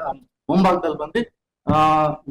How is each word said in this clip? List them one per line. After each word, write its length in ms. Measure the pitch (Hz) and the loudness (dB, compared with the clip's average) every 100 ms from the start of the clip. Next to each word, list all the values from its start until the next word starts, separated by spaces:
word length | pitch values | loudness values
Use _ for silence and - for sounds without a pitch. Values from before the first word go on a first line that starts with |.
| 156 139 _ _ - | -8 -10 _ _ -2
ಮುಂಭಾಗದಲ್ಲಿ 480 | 175 190 175 165 151 | 2 2 2 -2 -6
ಬಂದು, 360 | 151 233 233 _ _ _ - | -6 -6 -6 _ _ _ -2
ಆ, 340 | 151 156 156 151 151 - | 2 2 2 0 -4 -8